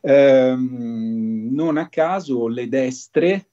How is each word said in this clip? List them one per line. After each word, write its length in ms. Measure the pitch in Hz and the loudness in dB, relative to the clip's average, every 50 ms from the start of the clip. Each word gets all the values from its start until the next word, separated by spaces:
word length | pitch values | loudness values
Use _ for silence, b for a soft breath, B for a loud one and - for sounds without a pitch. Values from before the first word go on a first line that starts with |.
Ehm, 1500 | - 143 135 139 139 139 131 131 131 131 127 127 127 127 127 120 120 117 117 113 113 113 113 113 110 110 113 110 110 117 | 2 4 4 6 6 8 6 6 4 4 0 0 -4 -4 -6 -6 -8 -6 -6 -6 -6 -4 -4 -4 -4 -4 -4 -6 -4 -4
non 240 | 131 147 160 165 151 | -4 -2 -2 -2 -2
a 120 | 151 170 165 | -4 -4 -6
caso 600 | - - 156 165 185 196 170 147 135 120 117 113 | -2 -2 -2 0 -2 -4 -4 -4 -4 -2 -2 -4
le 180 | 117 123 123 123 | -4 -6 -6 -4
destre 800 | 120 135 131 127 127 - - _ _ - 165 175 196 196 190 _ | -2 -2 -2 -2 -4 -8 -14 _ _ 0 0 0 0 -2 -6 _